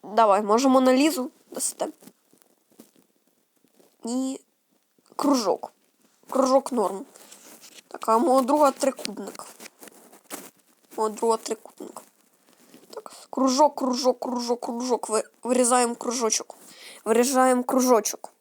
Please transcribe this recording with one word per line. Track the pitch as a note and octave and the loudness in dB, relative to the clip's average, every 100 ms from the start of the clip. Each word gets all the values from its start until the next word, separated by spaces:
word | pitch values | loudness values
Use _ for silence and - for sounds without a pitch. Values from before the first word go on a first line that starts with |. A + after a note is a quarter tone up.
Давай, | D#3 G#3+ A3 G3 | -2 2 4 4
може, | G#3 A3 C4+ | 4 2 4
Моналізу | C4 C4 C4 D4+ C#4 B3+ _ _ | 4 4 4 2 0 -8 _ _
дасте? | - - - - - - _ _ _ _ _ _ _ - _ _ _ _ _ _ _ _ _ _ _ | -8 -8 -6 -10 -10 -20 _ _ _ _ _ _ _ -20 _ _ _ _ _ _ _ _ _ _ _
І | A3+ B3 C4 C4+ _ _ _ _ _ _ _ - | -6 -4 -4 -8 _ _ _ _ _ _ _ -4
кружок. | - C4+ G3 - - _ _ _ _ _ _ | 0 2 0 -4 -6 _ _ _ _ _ _
Кружок | B3+ C4 C4 B3+ | 0 4 2 2
норм. | B3 F#3 F#3+ C#4 - - - - - - - _ | -2 -2 -4 -14 -20 -20 -20 -20 -20 -20 -20 _
Так, | - - | -10 0
а | A3 | 0
мого | B3 C4 | 4 2
друга | B3 D4 C#4+ | 2 2 2
трикутник. | C4 C4+ B3+ - G3 F#3+ - - - - _ - - - - _ - - _ _ _ _ - | 2 -4 -4 -12 -10 -14 -14 -20 -20 -20 _ -20 -20 -20 -20 _ -18 -18 _ _ _ _ -6
Мого | A3 | -6
друга | G#3 A#3 A3+ | -2 0 0
трикутник. | - A3 - _ - - - _ _ _ _ _ _ - _ | -4 -12 -12 _ -18 -18 -20 _ _ _ _ _ _ -20 _
Так, | - - - - | -20 -20 -20 -10
кружок, | - C4+ B3+ D4 | -2 0 4 2
кружок, | C#4+ C4 B3 B3 B3 | 2 -4 -2 -2 -2
кружок, | C4 A#3+ A#3+ A#3+ | -6 -6 -4 -6
кружок. | - A#3 B3+ A#3+ - | -4 -8 -4 -4 -2
Ви-, | A3 - _ | -4 -4 _
вирізаємо | A3+ B3 A#3+ B3+ A#3+ | -2 0 4 2 2
кружочок. | A#3+ B3+ A#3+ A3+ - - - - - - - | -2 -6 -4 -2 -2 -6 -20 -20 -20 -20 -12
Вирізаємо | - A3+ B3 B3+ B3+ B3 | -2 0 2 4 4 2
кружочок. | B3 B3+ B3+ A#3 G3+ - - _ | 0 0 4 2 2 -8 -14 _